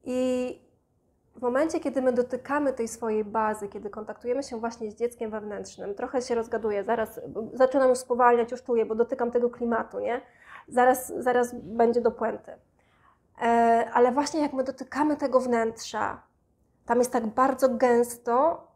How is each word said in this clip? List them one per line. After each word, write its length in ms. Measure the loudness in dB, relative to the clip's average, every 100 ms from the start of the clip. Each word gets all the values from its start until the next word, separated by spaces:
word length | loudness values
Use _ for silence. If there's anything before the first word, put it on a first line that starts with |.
I 560 | -4 -2 0 -2 -4 -10 _ _ _ _ _ _ _ -6
w 60 |
momencie, 380 | -2 0 0 -2
kiedy 220 | -4 0
my 120 | 0
dotykamy 600 | 0 -2 -4 -4 -2 -2
tej 140 | -2 -6
swojej 380 | -4 -2 -2 -2
bazy, 420 | -2 -2 -2 -8
kiedy 220 | -10 -12
kontaktujemy 540 | -12 -12 -10 -4 -4
się 160 | -4 -6
właśnie 320 | -8 -6 -12
z 40 | -6
dzieckiem 360 | -6 -4 -8
wewnętrznym, 640 | -8 -8 -10 -12 -12 -10 -8
trochę 260 | -4 -4
się 140 | -2 -4
rozgaduję, 480 | -2 -4 -2 -2
zaraz, 360 | -2 -2 -2 -8 -10 -10 -10
zaczynam 360 | 2 4 6 4
już 80 | 2
spowalniać, 540 | 0 4 6 6 0
już 120 | -6
czuję, 220 | -2 0 0
bo 100 | 0
dotykam 360 | -2 0 0
tego 180 | 0 0
klimatu, 500 | -2 -2 -2 -4 -6
nie? 220 | -4 -6 -8 _ -20 -20 -4
Zaraz, 460 | 4 4 4 -2 -4
zaraz 380 | 0 2 0 -4
będzie 460 | -10 2 4 4
do 100 | 0
puenty. 400 | 0 -6 -6 -14 -20 _ _ _ _ _ _ _ -4
E, 480 | 2 4 6 4 4
ale 180 | 4 4
właśnie 300 | 4 -2 -2
jak 120 | -2
my 100 | -2
dotykamy 540 | -4 -6 -8 -2 0 0
tego 220 | 2 2
wnętrza, 840 | 2 0 0 -4 -10 -6 -6 -8 _ _ _ _ _ _ 0
tam 140 | 2
jest 120 | 2
tak 160 | 0 -2
bardzo 420 | 2 2 4 2
gęsto 1000 | 4 4 4 2 -4 -2 2 2 0 -10